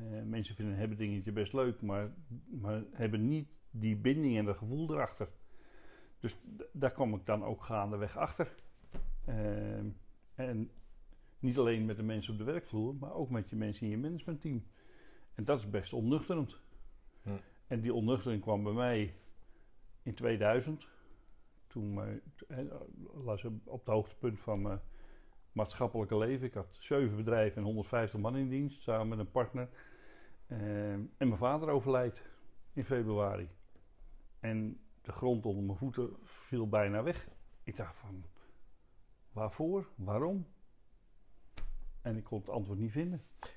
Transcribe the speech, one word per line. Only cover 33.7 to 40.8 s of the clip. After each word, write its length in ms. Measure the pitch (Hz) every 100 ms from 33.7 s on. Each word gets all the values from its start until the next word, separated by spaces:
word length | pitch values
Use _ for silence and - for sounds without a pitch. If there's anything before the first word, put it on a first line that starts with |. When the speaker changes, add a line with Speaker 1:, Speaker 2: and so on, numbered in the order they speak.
| - - - - - - -
Speaker 1:
En 400 | 113 110 107 - - -
de 100 | -
grond 340 | - 127 120 113
onder 180 | 98
mijn 140 | 98 92
voeten 380 | 135 123 120 -
viel 460 | - - - 120 110
bijna 340 | 104 101 104
weg. 240 | 143 175 - - - -
Ik 120 | - -
dacht 180 | 85 -
van, 260 | 104 92 87 - - - - - - - - - -
waarvoor? 560 | 107 107 - 160 196 - -
Waarom? 520 | 98 107 165 196 165 - - -